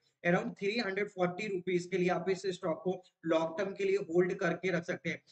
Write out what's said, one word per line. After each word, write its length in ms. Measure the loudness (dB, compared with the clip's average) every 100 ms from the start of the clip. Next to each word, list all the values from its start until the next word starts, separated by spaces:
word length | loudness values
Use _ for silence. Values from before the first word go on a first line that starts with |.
| _ _
around 260 | 2 2 0
थ्री 240 | -4 -2 0
हंड्रेड 300 | -2 -2 -2
फ़ोर्टी 360 | 0 -2 0 -4
रुपीज 380 | -4 0 0 0
के 120 | 0
लिए 100 | 2
आप 180 | 2 0
इस 120 | -2 -2
स्टॉक 320 | -4 -2 -2
को 180 | -2 -4 -8 _ 0
लॉन्ग 280 | 2 2 -2
टर्म 140 | -4
के 100 | 0
लिए 120 | 0 0 2
होल्ड 260 | 4 4 2
करके 360 | 0 0 0
रख 120 | 0
सकते 260 | -2 -6 -6
हैं। 120 | -8 -12